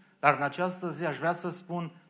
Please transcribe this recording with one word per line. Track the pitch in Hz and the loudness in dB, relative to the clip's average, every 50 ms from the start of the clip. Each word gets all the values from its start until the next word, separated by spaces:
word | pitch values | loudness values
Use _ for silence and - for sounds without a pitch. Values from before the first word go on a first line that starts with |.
| - _ _ _ | -20 _ _ _
dar | - 147 139 | 4 4 4
în | 131 | 4
această | 143 143 - 175 180 185 180 - 185 170 | 2 0 0 0 0 -2 -2 -2 -4 -4
zi | 147 147 170 | -4 -2 -2
aș | 156 139 127 | -2 -2 0
vrea | 156 165 | 0 0
să | 175 - - 175 | 0 0 -2 -4
spun, | 156 - - - 175 175 170 160 - - - | -4 -4 -6 -6 -4 -4 -6 -6 -10 -14 -20